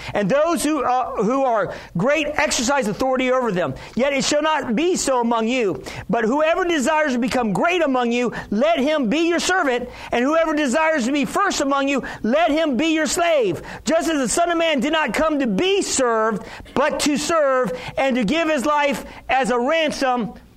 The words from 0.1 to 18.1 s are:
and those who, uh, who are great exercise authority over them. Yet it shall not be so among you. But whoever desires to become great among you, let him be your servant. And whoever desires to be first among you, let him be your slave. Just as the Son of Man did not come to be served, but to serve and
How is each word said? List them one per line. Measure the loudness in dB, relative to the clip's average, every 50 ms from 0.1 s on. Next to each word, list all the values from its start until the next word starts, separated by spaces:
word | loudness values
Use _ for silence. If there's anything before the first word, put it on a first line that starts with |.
| -2
and | 0 0 2
those | 2 2 4 2 2 0 0
who, | 0 0 0 0
uh, | 0 0 0 -2 -2 -2 -2 0
who | 0 2 2 2
are | 2 2 0 0 -2 -6 -10 -12 -8 -4
great | -2 0 2 2 2 0
exercise | -2 0 0 0 0 0 -2 0 0 0 0 0 -2
authority | -2 -2 -2 0 0 0 0 0
over | 0 0 0 0 0
them. | -2 -2 -2 -4 -8 -12 -8 -4
Yet | -2 0 0
it | 0 0 0
shall | 0 0 0
not | 0 0 0 -2 -2 -2 -2
be | 0 0 0 0
so | 0 0 0 0 0
among | 2 0 0 0 0
you. | 0 0 0 0 -2 -2 -4 -8 -12 -12 -10 -6 -2
But | -2 0 2
whoever | 2 2 2 2 2 2 2 2
desires | 0 0 0 2 2 2 2 2 0 0
to | 0
become | 0 0 0 0 0 0 0
great | 2 2 2 2 2
among | 2 2 2 0 0 0
you, | 0 0 0 -2 -4 -6 -6 -4
let | 0 2 2 2 2 2
him | 2 2 0 0 0
be | 0 0 2 2 2
your | 0 0
servant. | 0 0 0 2 2 0 0 -2 -4 -6 -12 -14 -8 -4
And | -2 0 2
whoever | 2 2 2 2 2 0
desires | 0 0 0 2 2 2 2 2 0 0
to | 0 0
be | 0 -2
first | 0 0 0 0 0 0 0
among | 0 0 0 0 0
you, | 0 0 -2 -4 -6 -8 -6
let | -2 0 2 2 2 2
him | 2 2 0 0 0
be | 0 0
your | 2 2 0 0
slave. | 0 0 0 0 2 2 2 2 0 -2 -4 -8 -12 -14 -8 -2
Just | 0 0 0 0 0
as | 0
the | 0 0
Son | 0 0 0 0 2
of | 2
Man | 0 0 0 0 0
did | 0 0
not | 0 0 -2 -2 0
come | 0 0 0 0 0
to | 0
be | 0 0 0 0 2 2 0
served, | 0 0 0 0 2 2 2 2 2 0 -2 -4 -8 -12 -16 -18 -12 -4 0
but | 0 2 2 0 0
to | 0 0 0
serve | 0 0 0 2 2 2 2 2 2 0 -2 -4 -6 -10 -8 -4
and | -2 0 0